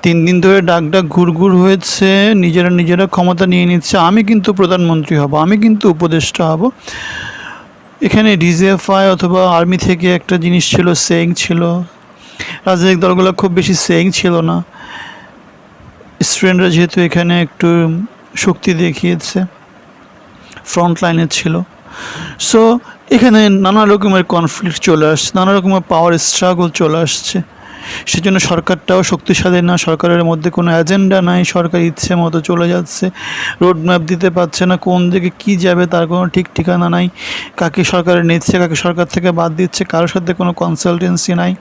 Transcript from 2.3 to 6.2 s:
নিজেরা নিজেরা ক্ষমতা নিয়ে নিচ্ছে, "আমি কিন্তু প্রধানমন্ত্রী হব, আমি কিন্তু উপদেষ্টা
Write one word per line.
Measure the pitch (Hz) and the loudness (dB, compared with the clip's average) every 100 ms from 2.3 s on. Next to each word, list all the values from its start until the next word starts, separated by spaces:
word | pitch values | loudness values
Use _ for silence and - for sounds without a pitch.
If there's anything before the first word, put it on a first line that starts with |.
নিজেরা | 214 175 165 175 | 2 2 2 2
নিজেরা | 175 170 175 190 | 2 2 2 0
ক্ষমতা | - 180 175 185 | 0 0 2 2
নিয়ে | 180 175 | 2 2
নিচ্ছে, | 175 - 196 | 0 0 2
"আমি | 165 208 | 2 2
কিন্তু | 208 226 190 | 2 2 0
প্রধানমন্ত্রী | 190 185 180 170 160 151 156 | 0 0 2 0 0 0 0
হব, | 143 | 0
আমি | 151 160 208 | 0 2 2
কিন্তু | 220 214 208 | 2 2 2
উপদেষ্টা | 160 170 160 | 2 0 0